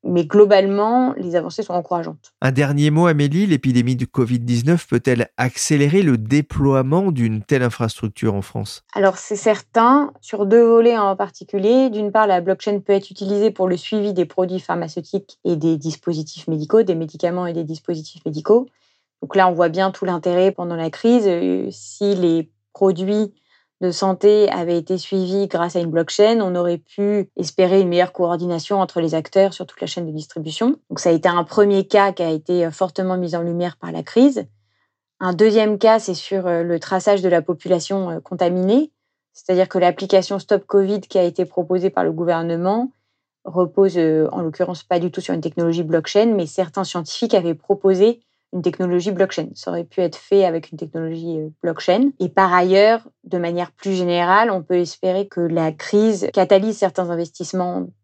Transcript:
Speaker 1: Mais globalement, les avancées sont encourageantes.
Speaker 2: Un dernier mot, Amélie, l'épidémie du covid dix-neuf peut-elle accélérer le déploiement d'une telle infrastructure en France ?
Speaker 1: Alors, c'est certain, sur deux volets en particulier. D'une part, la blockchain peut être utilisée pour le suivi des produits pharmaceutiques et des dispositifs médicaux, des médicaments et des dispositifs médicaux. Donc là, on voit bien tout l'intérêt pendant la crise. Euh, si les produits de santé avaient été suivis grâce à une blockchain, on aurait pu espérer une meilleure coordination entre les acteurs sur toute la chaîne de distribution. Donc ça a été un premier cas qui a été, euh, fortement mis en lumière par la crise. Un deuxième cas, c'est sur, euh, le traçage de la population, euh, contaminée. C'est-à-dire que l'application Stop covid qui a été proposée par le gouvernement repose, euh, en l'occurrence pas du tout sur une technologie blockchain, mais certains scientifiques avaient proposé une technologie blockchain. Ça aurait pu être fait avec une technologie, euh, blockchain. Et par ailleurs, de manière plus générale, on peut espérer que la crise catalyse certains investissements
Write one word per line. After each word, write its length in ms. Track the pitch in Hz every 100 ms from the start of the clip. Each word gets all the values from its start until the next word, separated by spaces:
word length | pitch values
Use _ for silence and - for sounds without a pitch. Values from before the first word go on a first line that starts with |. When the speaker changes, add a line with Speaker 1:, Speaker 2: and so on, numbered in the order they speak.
Speaker 1:
Mais 220 | - 175
globalement, 880 | 156 202 208 196 196 202 214 247 254 -
les 180 | 180 170
avancées 260 | 170 170
sont 120 | 208
encourageantes. 580 | 180 170 175 165 156 _ _
Speaker 2:
Un 120 | 131
dernier 380 | 131 143 143 151
mot, 160 | 151 175
Amélie, 400 | 151 143 160 208
l'épidémie 500 | 147 135 123 120 127
du 100 | 127
covid 320 | - 120 123
dix-neuf 480 | 117 120 131 170 -
peut-elle 420 | 120 - 120 - -
accélérer 640 | 123 - - 151 143 185
le 160 | 170 117
déploiement 960 | 110 143 147 - 139 135 131 165 196
d'une 300 | 139 117 110
telle 200 | 104 139
infrastructure 720 | 123 - 113 - 110 - 113
en 60 | 101
France ? 420 | 98 113 101 - _
Speaker 1:
Alors, 240 | - 196 185
c'est 180 | - 208
certain, 760 | 220 208 - 226 233 277 294 _
sur 240 | - 202 202
deux 180 | 233
volets 320 | 233 226 233 233
en 180 | 196 190
particulier. 720 | 202 - - 202 202 254 262
D'une 220 | 214 208
part, 140 | 214 214
la 140 | 185
blockchain 400 | 175 190 - 202
peut 140 | 196
être 160 | 196 196
utilisée 400 | 190 196 202 214
pour 180 | - 185
le 80 | 180
suivi 380 | - 214 208
des 100 | 180
produits 340 | 165 - 185 185
pharmaceutiques 800 | - 175 165 175 160 196 196 _
et 120 | 175 165
des 200 | 160 160
dispositifs 720 | 156 156 - 156 156 - -
médicaux, 340 | 160 151 220
des 120 | 226
médicaments 520 | 165 160 156 175 180 175
et 60 |
des 120 | 170
dispositifs 600 | 156 160 - 165 156 160
médicaux. 440 | 160 151 156 226 262 _ _ _ _ _
Donc 160 | 139 196
là, 140 | 185
on 20 |
voit 160 | 170 170
bien 220 | 165 190
tout 160 | 190 185
l'intérêt 440 | 175 180 175 190
pendant 260 | 190 175 170
la 120 | 160
crise. 360 | - 233 247 202
Euh, 420 | 175 - 92 196
si 440 | - - - 202
les 360 | 190 175 165 156 _ _
produits 600 | - 196 175 190 208 208 _ _ _ _ _
de 80 | 185
santé 600 | 170 190 185 208 208 208
avaient 260 | - 170 170
été 220 | 156 185
suivis 480 | - 196 180 196 196
grâce 280 | 165 170
à 60 | 175
une 100 | 170
blockchain, 500 | 165 165 - 208 233
on 120 | 190
aurait 220 | 180 175 170
pu 540 | _ - 202 208 196 -
espérer 420 | 170 - 180 196
une 80 | 185
meilleure 240 | 175 175
coordination 680 | - 170 170 175 170 - 202
entre 220 | 180 175
les 140 | 165
acteurs 400 | 160 156 196 196
sur 120 | - 165
toute 140 | -
la 60 | -
chaîne 200 | - 170
de 60 |
distribution. 640 | 156 156 - 156 151 233 311 _
Donc 100 | -
ça 80 | 175
a 40 |
été 180 | 165 180
un 140 | 175
premier 420 | 160 - 202 196 196
cas 260 | 208 196
qui 100 | 190
a 80 | 170
été, 360 | 156 156 180 165
euh, 40 |
fortement 460 | 156 185 - 185 185
mis 180 | 175 170
en 60 |
lumière 360 | 170 170 175 -
par 120 | 175
la 120 | 165
crise. 440 | 160 226 277 254 - _ _ _ _ _ _ _
Un 140 | 185
deuxième 460 | 175 220 214 214 202
cas, 200 | 220 220
c'est 140 | 214
sur, 340 | 170 - 196 180
euh, 160 | 170
le 160 | 170 165
traçage 440 | - 185 208 202
de 80 | 185
la 100 | 170
population, 680 | 160 165 185 180 - 196 180
euh, 100 | 165
contaminée. 720 | - 175 175 180 185 240 302 _ _ _ _
C'est-à-dire 360 | _ - 185 185
que 100 | 190
l'application 600 | 180 170 190 196 180 196
Stop 280 | - 202 -
covid 340 | 202 190 208
qui 180 | - 196
a 60 |
été 220 | 175 165 175
proposée 420 | - 160 185 185
par 160 | 185
le 80 | 175
gouvernement 800 | 160 175 165 170 170 180 220 262 _ _ _ _ _ -
repose, 500 | 170 170 175 196 170
euh, 320 | 160 156 156
en 100 | 143
l'occurrence 400 | 165 147 180 170
pas 160 | - 180
du 120 | 170
tout 120 | 190
sur 100 | -
une 80 | 170
technologie 440 | 156 156 170 165
blockchain, 500 | 160 165 160 202 226
mais 100 | 208
certains 400 | 156 - 175 196
scientifiques 480 | 185 175 156 - 233
avaient 220 | 208 170
proposé 640 | 160 _ 202 196 185 214 233 _ _ _
une 100 | 180
technologie 500 | 175 170 180 180 175
blockchain. 340 | 185 190 - 165
Ça 160 | - -
aurait 140 | 170
pu 160 | 170 -
être 160 | 175 -
fait 280 | - 196
avec 280 | 185 165 156
une 40 | 156
technologie, 600 | 160 165 160 165 165 160
euh, 120 | 156 156
blockchain. 480 | 175 160 - 190 277 -
Et 100 | 180
par 240 | - 190
ailleurs, 540 | 180 185 190 214 226 - _
de 160 | - 180
manière 320 | 170 175 175
plus 220 | _ 196
générale, 580 | 185 175 175 175 196 233
on 100 | 190
peut 180 | 151 180
espérer 500 | 170 - 185 185 202
que 120 | -
la 300 | 170 165 160
crise 580 | 156 - 202 220 202 202
catalyse 440 | - 180 196 214 214
certains 340 | 190 - 175
investissements 760 | 170 170 - 175 185 180 180 180 _